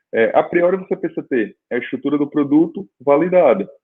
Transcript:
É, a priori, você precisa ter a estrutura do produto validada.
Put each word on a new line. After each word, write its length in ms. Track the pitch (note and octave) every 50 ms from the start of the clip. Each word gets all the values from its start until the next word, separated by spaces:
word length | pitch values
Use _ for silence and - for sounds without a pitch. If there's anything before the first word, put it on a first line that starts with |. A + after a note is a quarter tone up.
| _ _ -
É, 180 | A2 A2+ G#2 - C#3
a 60 | D#3+
priori, 340 | - F3 E3+ E3+ F3+ F#3+ F#3+
você 180 | F3+ - F#3
precisa 280 | - - D#3+ - D#3+ C#3+
ter 320 | - D3 A#2+ G#2+ G2 - _ _ -
a 60 | A#2+ A#2+
estrutura 400 | A#2 - - C3 - C#3+ D3 C#3+
do 100 | C#3+ C3+
produto 600 | - D3+ C#3+ C3+ C#3+ D#3 E3+ E3 - G3 G3 - _ _
validada. 680 | B2+ C#3+ C#3+ D3 E3+ F3+ F3+ F3+ E3+ C3+ A2 G2 G2 - - _